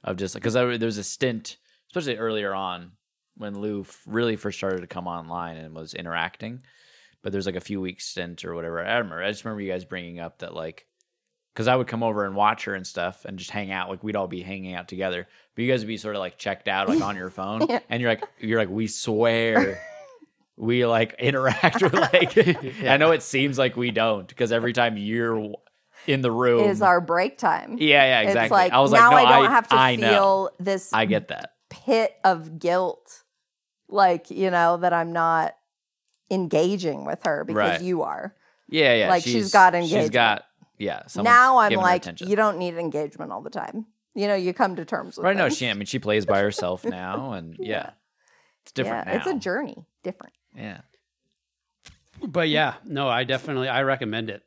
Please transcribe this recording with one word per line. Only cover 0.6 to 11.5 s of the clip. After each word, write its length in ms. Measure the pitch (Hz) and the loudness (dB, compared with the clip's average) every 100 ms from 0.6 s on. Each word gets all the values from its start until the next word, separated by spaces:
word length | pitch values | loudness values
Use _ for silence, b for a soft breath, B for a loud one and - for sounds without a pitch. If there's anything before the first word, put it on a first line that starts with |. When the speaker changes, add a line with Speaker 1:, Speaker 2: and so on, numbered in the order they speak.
| 123 117 | 0 0
Speaker 1:
there 80 | 113 | -4
was 100 | 104 | -4
a 60 | |
stint, 540 | 98 - 131 113 110 - _ _ _ | -10 -4 -4 -4 -10 -20 _ _ _
especially 280 | 180 147 110 | -8 -6 -4
earlier 360 | 113 110 101 | -4 -4 -4
on, 380 | 98 95 87 87 92 _ _ _ _ | -4 -6 -8 -14 _ _ _ _ _
when 240 | 104 101 | -12 -8
Lou 220 | 107 101 | -6 -8
f-, 200 | 92 - - | -10 -18 -6
really 280 | 110 117 107 | -2 -2 -2
first 220 | 104 - | -6 -6
started 240 | 98 92 | -6 -6
to 60 | 87 | -8
come 180 | 90 87 | -10 -10
online 500 | 85 80 87 85 80 | -10 -10 -10 -10 -12
and 180 | 80 80 | -16 -16
was 180 | 80 | -14
interacting. 720 | - 87 85 85 - 110 123 b b b b b b | -12 -8 -6 -6 -8 -14 -14 b b b b b b
But 80 | - | -8
there's, 140 | 98 95 | -4 -4
like, 100 | 90 | -6
a 60 | |
few 200 | - 101 | -8 -8
weeks 240 | 92 - - | -8 -10 -12
stint 400 | - 87 85 90 | -10 -12 -12 -12
or 80 | 85 | -10
whatever. 240 | 82 82 90 | -8 -8 -4
I 120 | 120 | -4
remember, 260 | 107 80 | -4 -6
I 60 | 95 | -6
just 120 | 104 | -6
remember 180 | 113 107 | -10 -8
you 100 | 98 | -6
guys 120 | 92 90 | -8 -8
bringing 340 | 92 87 85 | -12 -12 -12
up 200 | 85 _ | -14 _
that, 140 | 87 | -14
like, 320 | 80 80 - _ _ _ _ _ _ _ | -10 -12 -14 _ _ _ _ _ _ _